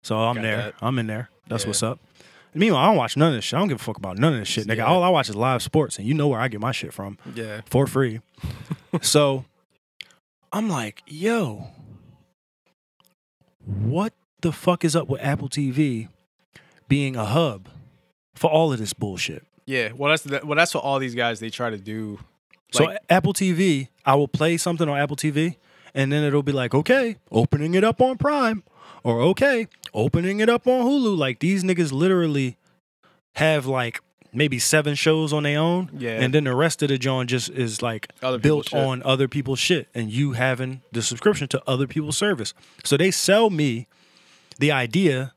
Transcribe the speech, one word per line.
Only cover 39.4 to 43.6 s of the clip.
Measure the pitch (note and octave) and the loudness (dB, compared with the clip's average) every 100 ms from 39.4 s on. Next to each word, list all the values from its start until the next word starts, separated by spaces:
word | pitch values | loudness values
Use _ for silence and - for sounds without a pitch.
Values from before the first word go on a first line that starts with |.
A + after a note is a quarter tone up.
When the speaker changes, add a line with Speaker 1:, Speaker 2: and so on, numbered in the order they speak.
| C3+ C3 | -4 -2
Speaker 1:
shit | - E3+ - | 0 0 -2
and | A#2+ A2 | -6 -4
you | A#2 C#3+ | -2 -2
having | A#2+ B2+ B2+ C3 C3 _ | 0 0 0 -6 -10 _
the | A#2 | -6
subscription | A2 A#2+ G#3 F#3+ C#3 | -4 0 0 0 -2
to | C3 - | -4 -2
other | C3 C3+ | -2 -2
people's | D#3 D3+ - | -4 -4 -2
service. | G#3 D#3+ G#2 - - - | -2 -2 -6 -10 -20 -12
So | - C#3 | -2 2
they | F#3+ | 2
sell | F3+ - G3+ A3+ | 0 4 4 4
me | E3+ | 2